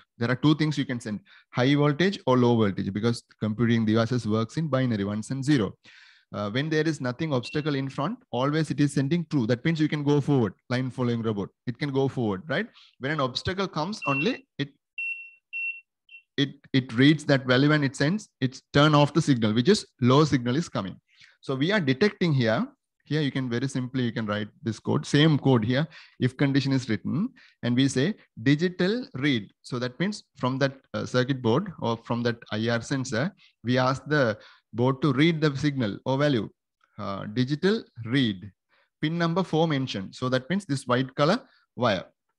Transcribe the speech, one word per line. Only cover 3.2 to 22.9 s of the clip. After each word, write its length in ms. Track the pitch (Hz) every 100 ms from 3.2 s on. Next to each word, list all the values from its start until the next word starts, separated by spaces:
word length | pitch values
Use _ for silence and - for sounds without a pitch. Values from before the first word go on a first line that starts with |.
| - _
computing 460 | 110 107 117 117 110
devices 420 | 107 113 123 107
works 300 | 110 113 -
in 100 | 160
binary, 360 | 131 131 110
ones 280 | 98 104 107
and 120 | 135
zero. 300 | 131 147 92 - - - - _ _
Uh, 160 | 104 104
when 200 | 113 156
there 180 | 156 156
is 120 | 151
nothing 340 | 127 123 160
obstacle 400 | 135 113 156 151
in 160 | 139 135
front, 300 | 135 143 240 _
always 380 | 120 135 151 156
it 100 | 139
is 140 | 143
sending 320 | 147 139 175 165
true. 180 | 151 113
That 160 | 120
means 160 | 160 165
you 80 | 151
can 160 | 151
go 160 | 143 147
forward, 320 | 135 143 107 - _
line 220 | 123 131
following 320 | 123 123 117
robot. 260 | 113 104 - _ -
It 140 | 117
can 120 | 147
go 160 | 135 135
forward, 360 | 135 113 95 -
right? 200 | 143 226 - - _
When 120 | 127
an 100 | 156
obstacle 460 | 131 127 - 185 190
comes 340 | 160 160 214 -
only, 400 | 139 175 - _ _
it, 120 | 143 _ _ - - - - _ _ - - - _ _ _ - _ -
it, 140 | 139 - -
it 220 | 135 131
reads 320 | 117 139 160 -
that 220 | 135 127
value 240 | 127 143
and 120 | 151
it 120 | 139 -
sends, 340 | 143 208 - _
it's 200 | 131 - _
turn 200 | 143 151
off 200 | 147 143
the 80 | 170
signal, 320 | 151 127 110
which 160 | 107 123
is 180 | 214 - _
low 220 | 123 131
signal 320 | 156 143 120 127
is 140 | 175
coming. 300 | 123 98 - _ _ - _
So 140 | - 135
we 160 | 156
are 80 | 214
detecting 540 | 143 131 208 - 180
here, 340 | 139 113 113 254 _ _